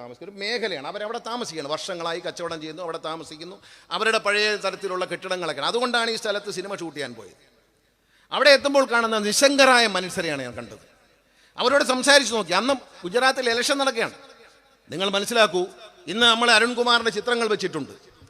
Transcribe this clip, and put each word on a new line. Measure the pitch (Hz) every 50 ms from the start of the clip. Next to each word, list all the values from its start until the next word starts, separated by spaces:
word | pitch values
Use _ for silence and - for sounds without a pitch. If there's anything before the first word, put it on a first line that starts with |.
താമസിക്കുന്ന | 120 120 123 - 170 190
ഒരു | 202 196
മേഖലയാണ്. | 196 208 240 226 220 208 175 139 135
അവരവിടെ | 160 175 208 208 214 233 233 -
താമസിക്കുകയാണ്, | 220 233 - 226 - 165 156 143 139 156
വർഷങ്ങളായി | 151 - - 185 170 165 170 165 175 175
കച്ചവടം | 165 - - 170 165 165 160
ചെയ്യുന്നു, | 151 156 156 170 180
അവിടെ | 165 165 165 165
താമസിക്കുന്നു, | 156 160 165 147 - 156 151 156 180 190 - - - - - - -
അവരുടെ | 165 185 214 220 220 214 160
പഴയ | 202 202 208 214 214 208 196 180
തരത്തിലുള്ള | 190 185 175 196 190 185 180 185
കെട്ടിടങ്ങളൊക്കെയാണ്. | 175 175 165 185 190 185 180 180 160 147 135 143 165
അതുകൊണ്ടാണ് | 196 240 247 247 233 240 226 233
ഈ | 226 214
സ്ഥലത്ത് | - 214 202 208 202 208 175 185
സിനിമ | 180 202 196 151
ഷൂട്ട് | 170 165 143
ചെയ്യാൻ | 147 139 127 120
പോയത്. | 110 101 92 - _ _ _ _ _ _ _ _ _ _ _ _ _ _ _ _ _ _ -
അവിടെ | - 202 262 294
എത്തുമ്പോൾ | 277 262 247 285 277 277 269 208
കാണുന്ന | 233 233 226 220 220 220
നിശങ്കരായ | 208 208 208 - 285 277 285 269 269 262 254 240 233 214 190
മനുഷ്യരെയാണ് | 180 185 180 - 190 170 165 147 135
ഞാൻ | 131 123 113 120
കണ്ടത്. | 117 107 107 104 - - _ _ _ _ _ _ _ _ _ _ _ _ - -
അവരോട് | 196 247 277 285 285
സംസാരിച്ച് | 214 254 254 254 277 277 277 269 208 233
നോക്കി. | 220 196 156 175 190
അന്ന് | 226 269 277 262 - - - - -
ഗുജറാത്തിൽ | 175 185 247 254 262 262 262 247 233
ഇലക്ഷൻ | 226 240 240 277 277 277
നടക്കുകയാണ്. | 269 262 233 233 196 135 - - - - - - - - _ _ _ _ _ _ _ -
നിങ്ങൾ | 123 165 190 202 190
മനസ്സിലാക്കൂ, | 202 208 202 233 226 214 - 170 180 180 185 - - - - - - -
ഇന്ന് | 147 180 226 240
നമ്മൾ | 233 226 226 240 240
അരുൺകുമാറിന്റെ | 226 214 226 247 247 240 240 240 240 233 226 226
ചിത്രങ്ങൾ | - 208 208 247 240 233 233 214 208
വെച്ചിട്ടുണ്ട്, | 190 190 175 147 156 131 98 98 - - - _ - - -